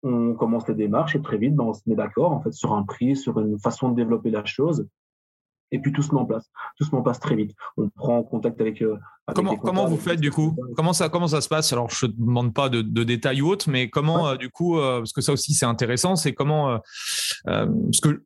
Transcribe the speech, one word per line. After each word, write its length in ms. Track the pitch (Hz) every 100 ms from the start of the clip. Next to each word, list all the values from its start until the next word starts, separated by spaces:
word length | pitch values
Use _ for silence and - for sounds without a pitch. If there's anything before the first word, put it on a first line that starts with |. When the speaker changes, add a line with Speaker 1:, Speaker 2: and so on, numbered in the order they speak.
Speaker 1:
On 300 | 131 120 117
commence 340 | 117 113 117 117
les 60 |
démarches, 420 | 110 107 113 156 139
et 60 |
très 160 | - 107
vite, 180 | 127 151
ben, 100 | 113
on 80 |
se 80 | 107 113
met 100 | 110
d'accord, 360 | - 117 170
en 100 | -
fait, 120 | 76
sur 200 | - -
un 100 | 107
prix, 320 | 98 - 123 135
sur 240 | 135 113
une 200 | 107 104
façon 300 | 120 117 131
de 60 | 120
développer 360 | 117 113 113
la 120 | 107 104
chose. 420 | - 160 135 104 _ _ _ _ _ _ _ _
Et 80 | 127
puis 120 | 139
tout 120 | 139
se 100 | 147
met 80 | 139
en 40 | 120
place. 220 | 113 - - - -
Tout 60 |
se 80 | 151
met 80 | 131
en 20 |
place 180 | 120 120
très 160 | - 110
vite. 200 | 104 - - -
On 120 | 104
prend 320 | - 120 120
contact 400 | 113 113 113 113
avec, 220 | 110 107
euh, 120 | 110 104 - - -
avec 100 | 175
Speaker 2:
Comment, 180 | 190
Speaker 1:
des 40 | -
Speaker 2:
comment 140 | - 185 170
Speaker 1:
comptables, 40 |
Speaker 2:
vous 80 | 160
faites, 220 | 175 170
du 80 | 147
coup ? 260 | 156 156 160
Speaker 1:
avec 140 | 127
des 40 | 117
Speaker 2:
Comment 180 | 165
ça, 160 | 175 160
comment 180 | 175 170
ça 140 | 147
se 80 | -
passe ? 240 | 156 151
Alors, 160 | 123 117
je 160 | - 123
te 60 |
demande 420 | 113 117 120 120
pas 160 | 143 139
de, 140 | 117
de 200 | 110 113
détails 380 | 117 120 139 131
ou 60 | 151
autre, 240 | 196 -
mais 180 | 127 123
comment, 360 | 147 151 170 156
Speaker 1:
Ouais. 80 |
Speaker 2:
euh, 40 | 131
du 140 | 123
coup, 260 | - 175 165
euh, 220 | 135 123
parce 140 | 113
que 80 | 143
ça 120 | 131
aussi, 220 | 139 - 131
c'est 100 | 123
intéressant, 500 | 117 117 123 180 180
c'est 180 | 147
comment, 360 | - 143 151 139
euh, 80 | 113 - - - - - - -
euh, 180 | 104 - - -
parce 160 | -
que 220 | 151 151